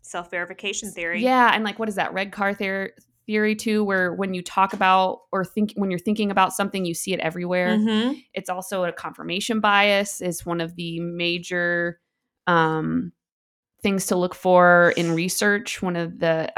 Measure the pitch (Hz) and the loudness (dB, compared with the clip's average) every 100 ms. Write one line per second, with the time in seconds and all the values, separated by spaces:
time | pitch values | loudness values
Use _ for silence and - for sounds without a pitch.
0 | - 175 175 175 175 185 202 185 208 175 | -12 -12 -8 -8 -8 -8 -8 -8 -10 -8
1 | 170 175 254 254 240 202 220 220 220 190 | -6 -2 2 4 4 2 -2 -4 -4 -4
2 | - 190 202 208 196 202 196 196 190 - | -4 -4 -6 -2 -4 -2 -4 -4 -8 -12
3 | _ _ - 214 214 214 226 214 202 190 | _ _ -4 0 0 0 0 0 2 2
4 | 180 180 190 185 175 - 190 202 190 190 | 0 -2 -4 -4 -4 0 0 2 4 4
5 | 190 - _ 190 175 214 214 202 196 175 | 4 -2 _ -4 -2 -2 -2 -2 -2 -2
6 | - 214 202 190 185 - 196 196 175 165 | -2 -2 0 2 2 0 -4 -2 -4 -4
7 | 196 175 160 180 175 180 180 214 220 214 | -4 -2 -4 -4 -2 0 2 2 2 0
8 | 247 302 _ 196 185 180 - 190 175 165 | 0 -4 _ -10 -8 -8 -6 -4 -4 -4
9 | 160 170 160 180 - 220 208 202 202 202 | -12 -10 -6 -6 -2 0 4 4 4 2
10 | 208 - 180 160 175 170 165 175 170 165 | 0 -4 -6 -4 -4 -4 -4 -6 -8 -6
11 | 170 175 170 175 170 180 175 175 175 170 | -6 -4 -2 -4 -4 -2 0 0 -2 -6
12 | _ _ _ _ - 170 160 160 160 160 | _ _ _ _ 2 2 4 0 -2 -2
13 | 175 - _ _ _ _ _ _ 202 196 | -4 -12 _ _ _ _ _ _ -2 0
14 | - 185 180 - 185 180 175 175 175 - | 0 0 0 -2 4 8 8 8 6 4
15 | 170 165 180 - 208 202 - - 185 170 | 0 0 -2 0 2 0 -2 -6 -4 -2
16 | 170 - 165 160 160 | -6 -2 0 0 -2